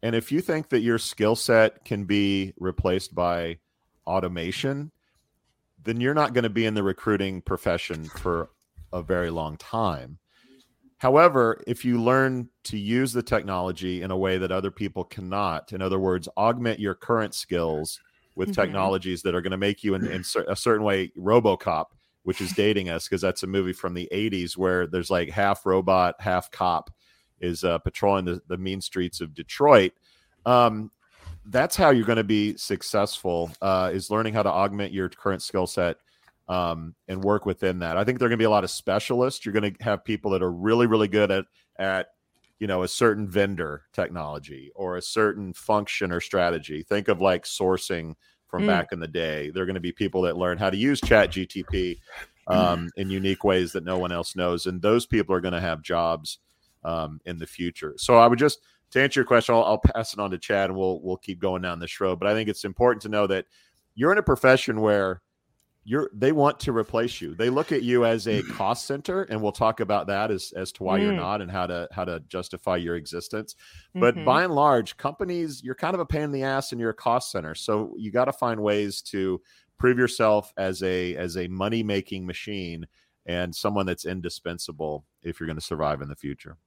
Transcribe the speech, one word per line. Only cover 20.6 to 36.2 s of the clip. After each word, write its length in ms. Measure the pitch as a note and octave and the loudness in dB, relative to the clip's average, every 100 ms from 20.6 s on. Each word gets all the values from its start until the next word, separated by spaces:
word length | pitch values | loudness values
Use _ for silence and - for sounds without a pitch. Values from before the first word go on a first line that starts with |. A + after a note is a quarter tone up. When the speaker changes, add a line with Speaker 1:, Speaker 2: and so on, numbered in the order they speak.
| - A2 G#2+ | 2 2 2
Speaker 1:
way, 240 | G2 F#2 - | 0 -2 -4
RoboCop, 680 | F#2 A#2 A2 F#2 - D#2+ D#2+ _ _ _ | 4 6 6 2 0 -2 -4 _ _ _
which 160 | - F2+ | -6 -4
is 140 | F#2 | -4
dating 360 | F#2 G#2 G#2 F#2 | 2 2 2 0
us 180 | E2 - | -6 -4
'cause 120 | F#2+ | -2
that's 240 | F#2 F2+ | 0 -2
a 40 | F#2 | -2
movie 260 | G2 F#2 | -2 -2
from 200 | F2+ F#2 | -2 -6
the 140 | F2 F2+ | -6 -6
eighties 460 | F#2 A2 F#2+ F2 - | -2 -2 -2 -4 -2
where 300 | F#2 F2+ F2 | 0 2 0
there's, 220 | F2+ E2+ | -2 0
like, 200 | F#2 E2+ | 0 0
half 360 | - G2+ G2+ - | 0 2 2 2
robot, 500 | F#2+ F#2 F#2 F2+ - | 2 4 4 4 0
half 300 | - F2+ - | -2 -2 -2
cop 420 | - F#2 E2 - - _ _ _ _ | -2 0 0 -4 -20 _ _ _ _
is, 220 | F2 F2 | -6 -2
uh, 160 | F#2 E2 | 0 0
patrolling 440 | - - G2+ G2 | -2 0 2 2
the, 180 | F2+ F2+ _ | 0 -6 _
the 100 | F2+ | -8
mean 220 | F#2+ F#2+ | -6 -6
streets 400 | - - F2+ - | -6 -4 -4 -4
of 140 | E2+ | -12
Detroit. 580 | D2+ E2 - D3 C3 F#2+ _ _ _ _ _ - | -12 -14 0 8 8 8 _ _ _ _ _ 4
Um, 460 | B2 A#2+ G#2+ G#2+ _ _ _ - - G#2+ | 6 6 2 -10 _ _ _ -18 -18 -4
that's 280 | G#2 E3 - | 0 0 4
how 140 | F3 | 6
you're 160 | B2 A2 | 6 4
gonna 180 | A2+ | 2
be 320 | G#2 G#2+ G#2 - | 2 2 2 -2
successful, 960 | - G2 - G#2+ G2+ - F#2+ E2+ E2+ - | -6 -6 -2 0 0 -2 -2 -2 -2 -4
uh, 280 | G2 F#2+ F#2 | 0 2 2
is 200 | F2+ F#2 | -2 -2
learning 220 | G#2+ A2 | -2 0
how 100 | A2 | 0
to 80 | G2+ | 2
augment 420 | E2+ G2+ G2+ G2+ | 2 0 -2 -6
your 160 | F#2+ F#2 | -4 -6
current 320 | - - F#2 | -4 -4 -4
skill 260 | - G2 F2+ | -4 -2 -2
set, 300 | - F2 E2 _ _ | 0 -2 -2 _ _